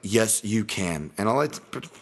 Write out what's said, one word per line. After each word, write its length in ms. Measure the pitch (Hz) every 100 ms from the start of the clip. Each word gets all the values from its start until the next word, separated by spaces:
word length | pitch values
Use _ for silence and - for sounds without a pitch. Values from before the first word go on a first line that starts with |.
"Yes, 400 | 95 110 110 -
you 220 | 101 110 107
can." 460 | - 90 80 76 -
And 100 | 107
all 120 | 131
I, 80 | 147
t-, 120 | - - 135 - -